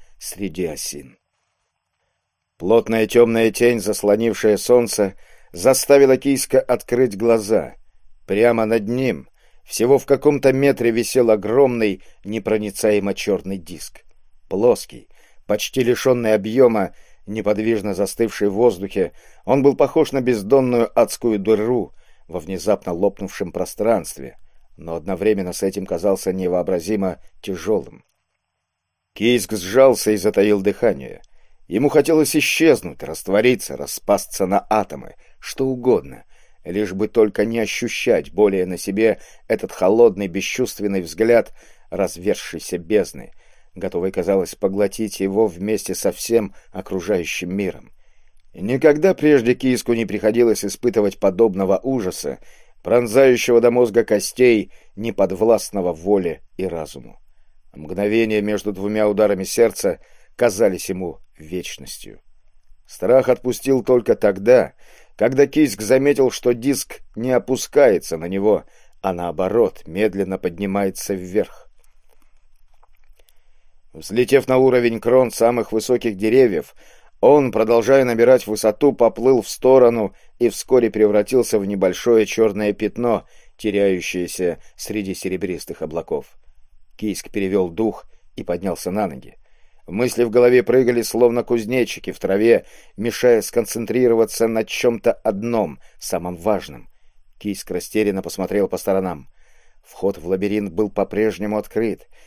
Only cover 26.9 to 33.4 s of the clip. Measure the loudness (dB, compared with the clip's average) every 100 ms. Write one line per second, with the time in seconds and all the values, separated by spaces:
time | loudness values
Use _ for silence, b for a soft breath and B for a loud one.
26.9 | -4 -4 -6 -14 _ -10 -8 -2 -4 -4
27.9 | -20 _ _ _ _ _ _ _ _ _
28.9 | _ _ -2 2 2 0 -8 -2 4 6
29.9 | 4 0 0 0 2 2 2 0 -2 -2
30.9 | -2 -10 -18 -20 -20 _ _ -6 -2 2
31.9 | 2 2 2 2 0 -2 2 2 2 -2
32.9 | -14 -12 -12 -2 2